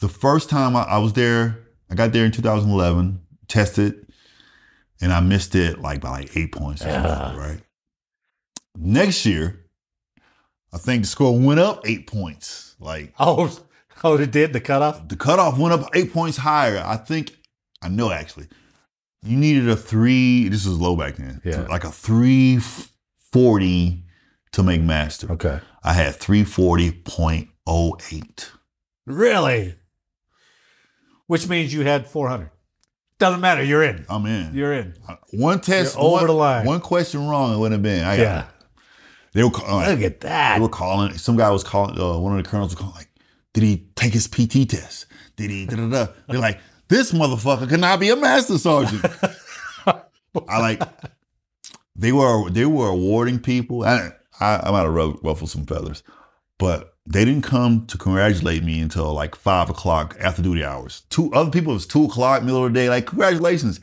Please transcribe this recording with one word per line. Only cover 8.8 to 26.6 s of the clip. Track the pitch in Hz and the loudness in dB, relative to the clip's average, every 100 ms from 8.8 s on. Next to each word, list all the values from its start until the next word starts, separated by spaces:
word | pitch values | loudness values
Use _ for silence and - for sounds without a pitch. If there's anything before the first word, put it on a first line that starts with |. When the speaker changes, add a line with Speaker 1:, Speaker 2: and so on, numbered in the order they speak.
| 82 123 196 170 113 | 0 2 2 2 0
Speaker 1:
year, | 82 82 - _ _ _ _ _ _ _ _ _ _ _ | 0 -2 -6 _ _ _ _ _ _ _ _ _ _ _
I | 87 | -10
think | 127 123 | -2 -2
the | 101 | -2
score | - 135 120 | 0 2 4
went | 131 156 | 4 4
up | 196 - 110 | 4 2 -6
eight | 104 - | -6 -6
points. | 107 87 71 - - - _ | -8 -8 -10 -16 -16 -20 _
Like, | 76 80 73 - | -12 -12 -12 0
Speaker 2:
Oh, | 151 156 170 - - _ _ - | 0 2 -2 -6 -18 _ _ -4
oh, | 165 151 | 0 2
it | 143 | 2
did? | 147 151 | 0 0
The | 127 | -2
cutoff? | 131 139 151 147 80 | -2 0 0 -2 -12
Speaker 1:
the | - | -4
cutoff | 127 175 151 131 | 2 4 2 2
went | 165 | 2
up | 170 - 160 | 0 0 0
eight | 180 | 0
points | 165 165 143 | -2 -4 -2
higher. | 143 151 127 98 - | 0 2 2 0 -4
I | 110 | -6
think, | - 160 - - _ _ _ _ | -6 -8 -8 -16 _ _ _ _
I | 85 | -6
know | 101 113 | -2 -2
actually, | 82 82 - 78 _ _ _ _ _ _ _ | -4 -8 -18 -20 _ _ _ _ _ _ _
you | 107 127 | -2 2
needed | 151 143 120 | 4 4 2
a | 107 | 0
three, | - 110 117 127 127 123 104 | 0 2 4 4 4 4 2
this | 104 95 | 0 -2
was | 85 | 0
low | 87 | 0
back | 85 71 69 | 0 -4 -8
then, | 67 65 | -14 -10
Speaker 2:
Yeah. | 90 80 | -8 -6
Speaker 1:
like | - 87 | -6 -6
a | 82 | -8
three | - - 113 123 131 131 127 110 - - _ _ _ _ | -10 0 2 4 6 4 2 -2 -10 -14 _ _ _ _
forty | 127 123 104 92 90 87 87 - _ _ _ _ | 4 6 6 4 2 2 -2 -10 _ _ _ _
to | - | 0
make | 92 85 | 2 2
master. | 82 78 76 - - | 2 0 -2 -8 -8
Speaker 2:
Okay. | 85 82 69 - _ | -4 -4 -6 -10 _
Speaker 1:
I | - | -2
had | 90 73 | 0 0
three | - - 101 | -4 0 2
forty | 101 - | 2 2